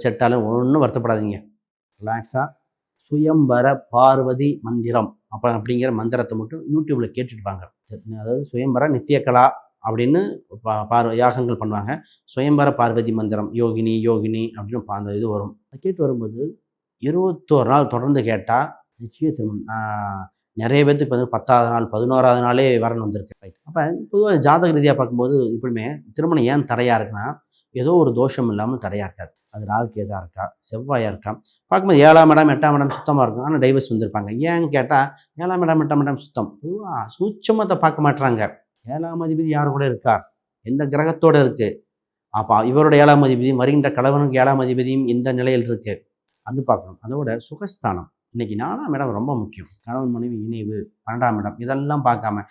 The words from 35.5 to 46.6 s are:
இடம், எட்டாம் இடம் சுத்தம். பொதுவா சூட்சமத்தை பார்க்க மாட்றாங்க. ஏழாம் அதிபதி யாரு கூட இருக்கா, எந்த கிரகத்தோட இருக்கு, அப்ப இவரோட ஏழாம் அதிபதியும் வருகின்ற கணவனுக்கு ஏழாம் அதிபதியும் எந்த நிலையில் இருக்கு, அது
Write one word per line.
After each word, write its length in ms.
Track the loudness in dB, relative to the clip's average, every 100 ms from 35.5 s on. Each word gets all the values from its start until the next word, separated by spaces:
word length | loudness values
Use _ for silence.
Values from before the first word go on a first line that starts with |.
| -2 2
இடம், 160 | 2
எட்டாம் 200 | 2 0 0
இடம் 160 | -4
சுத்தம். 260 | -8 -8 -8 -10
பொதுவா 320 | -12 -10 -8 -10 -10 -6
சூட்சமத்தை 640 | -6 -4 -2 0 0 0
பார்க்க 220 | 0 2 0
மாட்றாங்க. 340 | 2 0 0 -4 -6 _ _ -12
ஏழாம் 360 | -8 -8 -6 -4
அதிபதி 260 | -4 -2 0
யாரு 120 | 0 0
கூட 100 | -2
இருக்கா, 240 | 0 0 0 -2 _ _ _ -6
எந்த 200 | -4 -2
கிரகத்தோட 420 | 0 0 4 4 6
இருக்கு, 260 | 4 0 -4 -4 _ _ _ _ _
அப்ப 300 | -4 2 2 4
இவரோட 240 | 4 6 8
ஏழாம் 220 | 8 8 6
அதிபதியும் 340 | 2 2 2
வருகின்ற 280 | 2 2 0 0
கணவனுக்கு 420 | 2 2 2 2
ஏழாம் 220 | 2 2 0
அதிபதியும் 400 | -2 0 0 0
எந்த 200 | 0 0 0
நிலையில் 280 | 0 0 -2
இருக்கு, 260 | -6 -6 -10 _ _ _ _ -10
அது 120 | -6